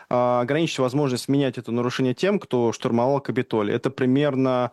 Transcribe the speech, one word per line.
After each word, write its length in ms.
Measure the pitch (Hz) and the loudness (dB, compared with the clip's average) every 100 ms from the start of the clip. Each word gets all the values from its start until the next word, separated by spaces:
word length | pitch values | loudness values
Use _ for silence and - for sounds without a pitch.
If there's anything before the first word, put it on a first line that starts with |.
| - | -4
а, 320 | 123 123 123 | 0 2 2
ограничить 380 | 120 147 165 - | 0 0 0 0
возможность 480 | 127 135 143 123 - | 0 0 0 -2 0
менять 320 | 139 135 120 | 0 0 -2
это 120 | 113 | -4
нарушение 440 | 117 123 - 131 123 | -2 -2 0 -2 0
тем, 240 | 185 208 | 0 0
кто 320 | - 123 117 | 0 0 0
штурмовал 500 | 107 127 117 123 139 | 0 -2 0 2 0
Капитолий. 500 | - 120 123 110 104 | -2 -4 -2 0 0
Это 200 | 117 147 | -2 -4
примерно 800 | - 127 131 147 131 131 127 123 | -2 2 2 2 2 0 0 -2